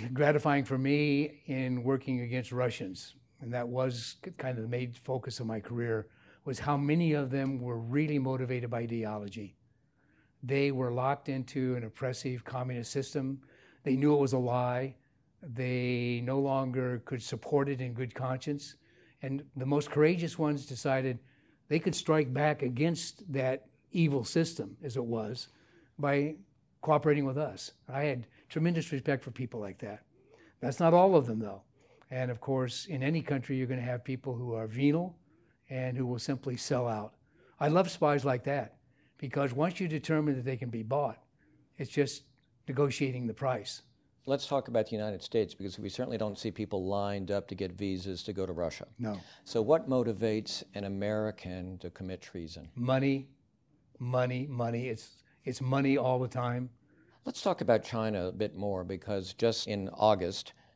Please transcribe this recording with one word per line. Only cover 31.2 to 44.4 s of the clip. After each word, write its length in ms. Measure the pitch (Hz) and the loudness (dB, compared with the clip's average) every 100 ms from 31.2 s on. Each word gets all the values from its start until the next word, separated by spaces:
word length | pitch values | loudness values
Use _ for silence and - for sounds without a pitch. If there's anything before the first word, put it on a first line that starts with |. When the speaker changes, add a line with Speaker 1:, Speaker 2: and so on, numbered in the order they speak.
| 120 | 6
Speaker 1:
them, 140 | 110 | 0
though. 220 | 104 98 - _ _ _ - | -4 -8 -16 _ _ _ -8
And 180 | 127 123 | -4 -4
of 100 | 117 | -4
course, 460 | - 131 127 - - | 0 0 0 -4 -6
in 160 | 139 | -2
any 180 | 135 165 | 0 0
country, 360 | - 139 123 131 | 0 -2 -2 -2
you're 100 | 127 | -2
gonna 140 | 127 | -2
have 240 | 123 123 | -4 -4
people 280 | 123 127 135 | -4 -6 -4
who 220 | 120 123 | -6 -4
are 140 | 113 110 | -4 -4
venal 480 | 113 143 156 180 - _ _ _ _ - | 2 4 4 0 -8 _ _ _ _ -10
and 280 | 131 127 123 | -6 -4 -2
who 100 | 123 | -2
will 120 | 120 | -2
simply 360 | - 131 139 123 | -4 -4 -4 -6
sell 300 | - 127 120 | 0 0 0
out. 280 | 107 107 - _ _ _ - | -2 -6 -12 _ _ _ -2
I 80 | 151 | 4
love 240 | 170 180 | 4 4
spies 340 | - 151 143 | 2 4 4
like 200 | 135 123 | 2 0
that, 320 | 139 143 110 - _ _ _ _ | 0 -2 -4 -12 _ _ _ _
because 340 | 135 143 139 | -4 0 0
once 280 | 123 170 175 | 2 0 0
you 80 | 180 | -2
determine 480 | 156 - 156 151 131 | -2 0 2 2 0
that 80 | |
they 120 | 127 127 | -2 -4
can 140 | 120 | -4
be 140 | 113 | -6
bought, 360 | 110 139 131 104 _ _ _ _ _ - | -2 0 -2 -4 _ _ _ _ _ -12
it's 140 | 135 | -2
just 320 | 143 139 - - _ _ _ - | 0 0 -2 -14 _ _ _ -4
negotiating 580 | 131 143 - 135 127 117 | 2 2 2 -2 0 -4
the 80 | |
price. 480 | 107 135 117 98 - - _ _ _ - | -2 -2 -2 -4 -12 -16 _ _ _ -2
Speaker 2:
Let's 200 | 135 | -2